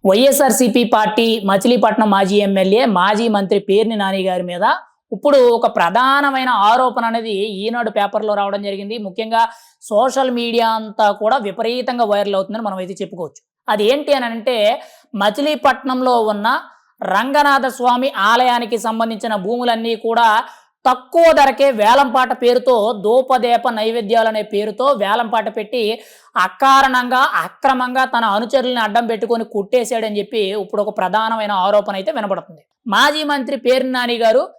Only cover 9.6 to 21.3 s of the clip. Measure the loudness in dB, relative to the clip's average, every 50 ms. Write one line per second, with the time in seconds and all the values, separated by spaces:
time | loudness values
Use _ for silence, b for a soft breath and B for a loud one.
9.6 | B B B B -10 -2 0 2 2 2 2 0 0 0 -2 -2 -4 -2 0 0
10.6 | 0 0 -2 -4 -6 -8 -2 0 0 0 0 0 0 0 0 0 -2 -6 -6 -4
11.6 | -4 -4 -4 -4 -4 -6 -2 -2 0 0 0 0 0 -2 -2 -4 -4 -4 -8 -8
12.6 | -8 -8 -8 -8 -10 -10 -10 -10 -10 -12 -10 -12 -12 -12 _ -20 _ _ _ _
13.6 | _ -4 0 2 2 2 2 0 0 0 0 0 0 -4 -6 -4 -4 -2 0 2
14.6 | 2 0 0 -2 B B B B B B -4 -2 -2 0 0 0 -2 -2 -2 2
15.6 | 0 0 0 0 -4 -4 -2 0 0 2 2 2 2 0 -2 -2 -2 -2 -2 -2
16.6 | -6 b b b b b b b -6 -2 0 0 0 0 0 2 2 4 2 2
17.6 | 0 -2 -4 -2 0 0 0 2 -2 -4 -2 0 2 2 4 4 4 2 2 0
18.6 | -2 -4 -6 -4 -4 -4 -2 -2 -2 -4 -4 -6 -6 -4 -4 -4 -4 -4 -4 -2
19.6 | 0 -2 -2 -2 -2 -4 -4 -4 -2 -2 2 4 4 4 4 2 0 B B B
20.6 | B B B _ _ 0 0 0 -4 _ 2 4 6 6